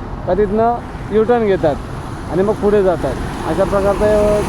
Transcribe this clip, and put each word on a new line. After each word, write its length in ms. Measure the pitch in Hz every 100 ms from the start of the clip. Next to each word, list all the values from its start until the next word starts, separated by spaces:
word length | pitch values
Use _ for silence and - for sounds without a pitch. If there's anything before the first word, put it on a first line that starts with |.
| - - -
का 80 |
तिथनं 400 | 185 208 214 233 240 - - -
U-turn 340 | 208 220 240 214
घेतात 280 | 185 160 135 - - - - -
आणि 100 | 156
मग 100 | 202
पुढे 300 | 190 202 208
जातात. 320 | 190 160 139 - - - -
अशा 160 | 160
प्रकारचं 760 | 190 196 196 190 208 214 208 208